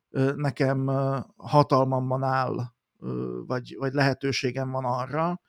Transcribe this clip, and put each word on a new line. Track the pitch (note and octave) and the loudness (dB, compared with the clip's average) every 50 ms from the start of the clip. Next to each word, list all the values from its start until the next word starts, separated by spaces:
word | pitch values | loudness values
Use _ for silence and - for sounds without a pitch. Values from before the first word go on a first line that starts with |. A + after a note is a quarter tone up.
| _ _ | _ _
ö, | - C3+ C3+ C3+ C#3+ | 0 2 2 2 2
nekem, | D3 D3 C#3 - - C#3+ C3 C3+ C3+ C3+ | 0 -2 -2 0 2 2 2 2 2 0
ö, | C3+ C3+ C3+ C3+ C3+ C3+ C3 - - _ | 0 0 0 0 0 -2 -2 -6 -8 _
hatalmamban | - - - - D3 C#3+ - D3 C3 C3 C3 C3 C3 C3 C3 C3 C3 C3+ | -16 -2 4 6 6 6 6 4 4 4 2 2 0 0 0 -2 0 0
áll, | C3 C3 C3 B2+ B2 A2 - B2 A#2+ - _ _ _ _ _ | 0 0 0 0 0 -2 -4 -4 -6 -10 _ _ _ _ _
ö, | A#2+ B2+ B2+ B2 B2+ B2 A#2+ B2 A#2 | -10 -8 -6 -6 -6 -6 -6 -8 -6
vagy, | A2 B2+ B2+ A#2+ A2+ - - | -4 -4 -4 -6 -8 -8 -6
vagy | C3+ C3+ B2+ | -4 -2 0
lehetőségem | C#3+ C#3 C#3 C3 - - C#3 B2+ - - B2+ A#2+ C3+ C3 C3 | 2 2 2 0 0 -2 -2 -2 -2 -2 -2 -2 -4 -4 -4
van | C3 C3 C3 | -4 -4 -2
arra, | B2 B2 B2 B2+ B2 C3+ D#3 D#3+ F3 F3 - _ | -2 -4 -4 -4 -4 -2 -2 -2 -2 -2 -6 _